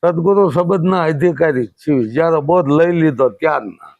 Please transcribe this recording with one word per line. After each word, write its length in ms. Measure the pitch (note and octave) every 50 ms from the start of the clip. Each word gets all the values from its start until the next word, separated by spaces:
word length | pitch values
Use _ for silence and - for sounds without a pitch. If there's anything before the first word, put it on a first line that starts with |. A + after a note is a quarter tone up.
| -
સદગુરુ 440 | F3 E3+ E3 E3 G3 G3+ G3+ G3 E3+
શબ્દના 540 | B2 F3 F3+ E3+ G3 F3+ D#3+ F#3 F#3+ F3+ E3
અધિકારી 640 | D#3 D#3+ C#3 E3 F3+ D#3+ D#3+ E3+ D#3+ C#3 B2+ A#2
જ 40 | G2+
છીએ, 340 | _ _ - D3+ D3 C3 A2+
જ્યારે 380 | G#2+ A#2 D3 E3 E3 D#3+ D3+
બોધ 260 | C#3+ D3 F3+ F3+ D#3+
લઈ 340 | C#3 C#3+ D3+ E3 F3 F3 E3+
લીધો 280 | D#3+ D#3 C3 A2 C3+ A#2+
ત્યારના. 680 | G2+ - D#3 D#3 D3 - A2+ G2 E2 _ - - _ _